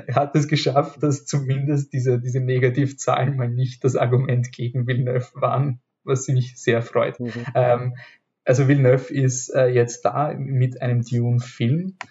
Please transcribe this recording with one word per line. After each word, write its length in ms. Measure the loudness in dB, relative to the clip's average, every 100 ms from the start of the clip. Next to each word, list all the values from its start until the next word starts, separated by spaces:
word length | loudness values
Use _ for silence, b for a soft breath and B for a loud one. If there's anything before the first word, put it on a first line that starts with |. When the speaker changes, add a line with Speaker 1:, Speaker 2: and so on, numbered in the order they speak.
| -4
Speaker 1:
Er 80 | -2
hat 200 | 0 0
es 140 | 0
geschafft, 520 | 0 0 0 -2 0
dass 240 | -2 -2 -2
zumindest 680 | -4 -2 -2 0 -2 -2
diese, 260 | -2 0 0
diese 220 | 0 -2
Negativzahlen 960 | 0 2 2 2 -2 -2 -2 0 0 0
mal 100 | -2
nicht 380 | -2 -4 -2 0
das 100 | 2
Argument 560 | 2 2 2 0 -2
gegen 360 | -4 -6 -4 -2
Villeneuve 420 | -2 0 -2 -4 -4
waren, 440 | -2 0 -2 -4 _ _
was 240 | -4 -2 0
mich 300 | 0 -2 -4
sehr 220 | 0 0
freut. 360 | 0 0 -2 -4
Speaker 2:
Mhm. 260 | -8 -8 -4 0
Speaker 1:
Ähm, 400 | 2 2 -2 -8 B B _ _
also 240 | 0 4 4
Villeneuve 460 | 4 6 4 0
ist, 360 | 0 0 0 -2 2
äh, 120 | 4
jetzt 340 | 4 0 0
da 300 | -2 0 -2
mit 480 | -4 -2 0 0 -2
einem 220 | -2 0
Dune-Film, 920 | 0 0 0 0 -2 -2 0 0 -4 -10 B